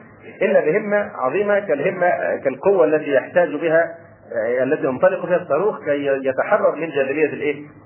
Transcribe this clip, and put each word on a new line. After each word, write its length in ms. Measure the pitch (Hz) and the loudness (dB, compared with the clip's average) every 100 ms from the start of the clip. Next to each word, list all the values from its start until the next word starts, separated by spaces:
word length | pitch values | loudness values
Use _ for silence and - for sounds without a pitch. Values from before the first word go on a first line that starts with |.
| - - - - | -20 -20 -18 -4
إلا 180 | 208 190 | 0 2
بهمة 500 | 151 202 208 208 202 | 2 -2 0 -4 -4
عظيمة 440 | - 127 175 208 202 | -4 -4 -2 0 -2
كالهمة، 480 | 202 139 180 - 180 - 87 113 | 0 -2 -2 0 0 0 -2 -2
كالقوة 400 | 135 123 196 190 | -4 0 2 4
التي 280 | 151 151 143 | 4 2 2
يحتاج 400 | 131 - 180 165 147 | 0 2 0 2 0
بها، 380 | 165 165 165 - - - - | 2 2 0 -6 -20 -20 -8
آه، 300 | 117 113 127 | -4 -2 0
التي 220 | 131 151 | 0 0
ينطلق 420 | 151 127 185 180 175 | 0 2 2 2 0
فيها 100 | 175 | -2
الصاروخ 480 | 135 143 208 - | 0 0 0 -2
كي 220 | 151 143 143 | -4 -2 0
يتحرر 680 | 135 131 127 - 208 180 147 | 0 0 -2 0 2 2 0
من 140 | 160 | -4
جاذبية 360 | 139 131 147 143 | -2 0 2 0
الإيه؟ 400 | 127 147 147 - - | 0 -4 -4 -10 -20